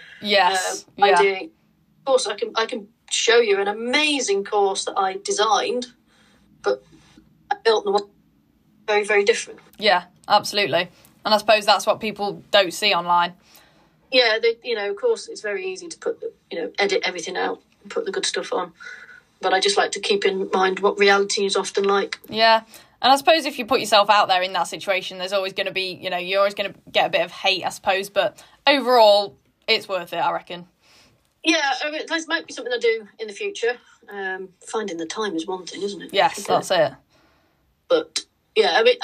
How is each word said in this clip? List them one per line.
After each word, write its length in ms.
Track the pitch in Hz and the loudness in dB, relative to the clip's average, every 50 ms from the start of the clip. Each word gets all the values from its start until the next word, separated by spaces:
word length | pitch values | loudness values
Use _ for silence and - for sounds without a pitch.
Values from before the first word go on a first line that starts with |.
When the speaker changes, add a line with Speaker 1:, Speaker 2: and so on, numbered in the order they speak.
| - - - - | -20 -20 -18 -8
Speaker 1:
Yes, 600 | 208 208 208 196 180 180 190 185 185 - - - - _ | -2 2 4 4 4 4 2 0 -2 -2 -6 -8 -10 _
Speaker 2:
uh, 180 | - - 392 | 0 2 4
Speaker 1:
yeah. 120 | - - - | 6 6 6
Speaker 2:
idea. 180 | - 392 381 381 | 4 4 2 -2
Of 600 | - - _ _ _ _ _ _ _ _ _ _ - | -8 -14 _ _ _ _ _ _ _ _ _ _ -2
course, 200 | 269 262 254 - | 2 2 2 2
I 80 | - 208 | 0 -4
can, 180 | 202 240 214 - | -6 -6 -4 -2
I 80 | 220 220 | -4 -4
can 220 | 226 - 220 196 - _ _ _ - | -4 -6 -10 -12 -14 _ _ _ -6
show 280 | - - - - 226 233 | -4 -2 2 4 4 4
you 220 | 240 208 196 196 | 4 4 2 0
an 80 | 196 202 | 0 -2
amazing 760 | 208 226 233 247 254 294 302 302 294 269 247 196 202 196 196 | -4 -4 -4 -2 0 0 0 0 0 -2 -2 -2 -2 -2 -2
course 400 | - 214 208 202 190 190 196 - | -2 0 0 2 2 0 -2 -6
that 120 | - - - | -6 -4 -2
I 180 | 196 190 190 196 - | -2 -2 -4 -6 -6
designed, 640 | 202 196 196 208 226 202 175 - - 233 247 247 - _ _ _ _ _ _ _ _ _ _ _ _ _ _ | -6 -2 0 2 2 2 0 0 -2 -4 -6 -6 -10 _ _ _ _ _ _ _ _ _ _ _ _ _ _
but 200 | - 104 101 - _ _ _ - _ _ _ - _ _ _ _ _ - | -2 -2 -2 -4 _ _ _ -20 _ _ _ -20 _ _ _ _ _ -8
I 60 | - - - | -6 -2 0
built 200 | 453 440 - - | 0 0 2 0
them 120 | 403 392 415 - - _ _ _ _ _ _ _ _ _ _ _ _ _ _ - | 0 -2 -2 -2 -4 _ _ _ _ _ _ _ _ _ _ _ _ _ _ -4
very, 180 | - 208 208 208 | 0 0 0 2
very 200 | 208 214 202 202 | 2 2 2 4
different. 360 | 220 220 - - - - - - _ _ - | 4 2 0 0 -12 -16 -20 -20 _ _ 0
Speaker 1:
Yeah, 260 | 202 214 180 - - - _ _ - | 2 2 2 2 0 -6 _ _ -2
absolutely. 640 | - 196 202 208 - - 208 202 151 147 170 185 180 _ _ _ _ _ _ - | 2 2 2 2 2 -2 -2 -2 0 0 -2 -2 -4 _ _ _ _ _ _ -2
And 100 | 202 214 | 0 0
I 40 | 208 | 2
suppose 260 | - - 220 214 202 | 4 4 2 4 6
that's 200 | 214 202 190 - | 4 2 2 4
what 140 | 220 190 - | 0 0 0
people 420 | 226 214 196 - 202 202 165 170 - - | -2 -8 -6 -4 -6 -6 -6 -8 -6 2
don't 220 | - 202 196 170 | 2 4 4 2
see 220 | 170 - 214 208 185 | 0 -2 0 2 2
online. 400 | 170 175 175 175 175 175 175 180 _ _ _ - - _ _ _ _ _ _ _ _ _ - | 2 2 2 2 2 2 0 -4 _ _ _ -20 -20 _ _ _ _ _ _ _ _ _ -2
Speaker 2:
Yeah, 280 | 262 254 247 226 214 226 | 2 2 2 2 2 2
they, 160 | 226 233 233 - - | 0 0 -2 -2 -6
you 100 | 254 233 | -6 -6
know, 160 | 208 202 202 | -4 -4 -6
of 60 | 202 | -6
course, 320 | - 254 240 - 440 - - | -2 0 -2 -2 -2 -4 -14
it's 140 | - - | -14 -10
very 240 | - - - 381 185 | -8 -8 -8 -6 -8
easy 200 | 381 381 - - 330 | -8 -10 -10 -14 -16
to 100 | 320 - | -14 -8
put 220 | - - - - | -8 -8 -6 -6
the, 120 | - - - _ _ - | -10 -14 -14 _ _ -12
you 80 | - 170 | -10 -8
know, 140 | 156 160 - - | -8 -6 -4 -2
edit 240 | 202 196 190 - - | -2 0 0 -2 -2
everything 320 | 185 180 175 - 185 - | -4 -8 -8 -10 -8 -6
out 240 | - - - - - _ _ _ _ | -4 -4 -4 -6 -8 _ _ _ _
and 80 | - - | -16 -10
put 160 | - - - | -8 -6 -6
the 40 | - | -6
good 140 | - - - | -6 -4 -4
stuff 280 | - - 185 - - | -4 -4 -4 -6 -4
on. 200 | - - 180 - _ - - - - - - - - - _ _ _ - | -4 -6 -6 -8 _ -18 -18 -18 -18 -18 -20 -20 -20 -20 _ _ _ -4
But 120 | 185 185 | -2 0
I 80 | 185 190 | 0 2
just 160 | 190 202 196 | 2 2 2
like 160 | 196 165 - | 2 0 -2
to 80 | - 202 | -2 -6
keep 240 | 196 - 208 202 - | -2 -2 0 2 2
in 240 | 196 190 190 190 - | 0 0 -2 -4 -2
mind 280 | - 190 185 190 190 190 | 0 0 2 0 0 0
what 180 | 190 208 - - | 0 0 2 4
reality 460 | 202 202 202 196 202 202 - - 202 | 4 4 4 4 2 0 -2 -2 -2
is 100 | 196 196 | -2 -2
often 280 | 202 196 - - 208 196 | -2 -4 -2 -2 -2 0
like. 340 | 196 196 202 196 - - - _ - | 2 0 0 0 -4 -8 -14 _ -6
Speaker 1:
Yeah. 340 | 220 214 226 226 226 226 220 _ - - - _ _ - | 0 2 4 4 4 4 2 _ -20 -20 -20 _ _ 0
And 100 | - 240 | 4 4
I 40 | 269 | 4
suppose 280 | 277 277 359 320 320 262 | 4 6 4 4 4 2
if 140 | 285 285 - | -4 -6 -6
you 80 | 247 | -4
put 140 | - 262 - | 0 0 0
yourself 280 | 214 208 233 202 208 214 | 2 4 4 4 6 6
out 180 | 208 208 185 165 | 6 4 4 4
there 140 | 190 180 | 2 0
in 120 | 180 190 190 | 0 -2 -2
that 100 | 180 170 | -2 -4
situation, 520 | - 180 160 - 202 190 185 180 - 185 185 | -4 -6 -8 -4 -2 -2 -2 -4 -8 -10 -8
there's 160 | 180 185 202 | -6 -4 -4
always 180 | 196 190 190 | -4 -4 -4
gonna 180 | 190 202 190 196 | -6 -6 -6 -4
be, 200 | 165 190 190 185 180 - | -4 -6 -6 -6 -8 -8
you 80 | - 185 | -8 -6
know, 60 | 180 | -6
you're 220 | 175 180 180 196 196 | -6 -4 -2 0 2
always 140 | 196 202 202 | 2 2 0
gonna 200 | - 202 190 - _ _ - | -4 -8 -8 -8 _ _ -2
get 160 | - 202 165 | 0 0 0
a 40 | 165 | 2
bit 100 | 165 175 | 2 0
of 80 | 170 180 | -2 -2
hate, 340 | - - - 196 190 175 - | -4 -4 -2 -2 0 0 -2
I 40 | 185 | -8
suppose. 400 | - - - 214 190 190 196 196 | -8 -4 -2 -2 -2 -2 -2 -4
But 340 | - 202 185 - - - - _ _ _ - | -2 -2 -2 -2 -4 -8 -20 _ _ _ 0
overall, 720 | 277 294 277 233 247 254 240 220 208 202 208 202 196 - _ _ _ _ _ - - | 2 2 2 2 4 6 8 8 8 8 6 2 -2 -10 _ _ _ _ _ -2 -2
it's 200 | 220 202 - - | 0 0 0 -4
worth 240 | 196 180 175 - 175 | -6 -6 -6 -6 -4
it, 20 | |
I 160 | 170 147 170 | -2 -2 -2
reckon. 340 | 170 151 - - 180 175 175 _ _ _ _ _ _ _ _ _ _ _ _ _ _ _ - | -2 -4 -8 -10 -14 -14 -16 _ _ _ _ _ _ _ _ _ _ _ _ _ _ _ -2
Speaker 2:
Yeah, 260 | 320 330 320 294 277 254 - 294 | 0 0 0 0 -2 -4 -4 -6
I 60 | 302 | -8
mean, 120 | 302 302 - - | -8 -8 -8 -6
this 180 | 320 330 - | -6 -6 -6
might 200 | 277 330 330 - | -4 -6 -6 -6
be 60 | - - | -8 -14
something 180 | - 240 240 | -10 -8 -6
I 60 | 247 233 | -4 0
do 280 | 240 226 226 226 214 202 _ - | 0 0 0 0 -6 -14 _ -14
in 60 | 220 214 | -14 -12
the 40 | 202 | -10
future. 420 | - 214 202 202 - 233 233 240 240 _ _ _ _ _ 220 | -8 -8 -8 -6 -4 -4 -4 -4 -4 _ _ _ _ _ -16
Um, 400 | 202 202 196 190 190 190 190 - _ _ - | -12 -10 -8 -8 -8 -8 -12 -16 _ _ -16
finding 300 | - - 226 208 196 165 | -8 -8 -6 -6 -6 -8
the 100 | 165 160 | -8 -10
time 300 | 160 - 214 214 202 165 | -8 -6 -6 -6 -4 -4
is 100 | 165 160 | -6 -6
one 200 | 196 185 185 175 | -6 -10 -10 -10
thing, 160 | - - 165 | -14 -12 -8
isn't 180 | 190 202 202 170 | -8 -8 -8 -10
it? 100 | - - 180 | -12 -4 0
Speaker 1:
Yes, 240 | 196 180 165 - - | 2 2 0 0 -4
Speaker 2:
Okay. 60 | - - | -4 -2
Speaker 1:
that's 180 | 180 151 - - | -2 -2 0 0
it. 220 | 190 175 151 139 - - _ _ _ _ _ _ _ _ _ _ _ _ _ _ _ _ _ - | 2 2 2 0 -2 -10 _ _ _ _ _ _ _ _ _ _ _ _ _ _ _ _ _ 0
Speaker 2:
But, 320 | 175 160 160 - - - - _ _ _ _ _ - | 0 0 0 -2 -10 -14 -14 _ _ _ _ _ 0
yeah, 160 | 214 208 175 165 | 2 2 4 4
I 80 | 160 | 4
mean, 140 | 226 247 247 - | 4 4 2 4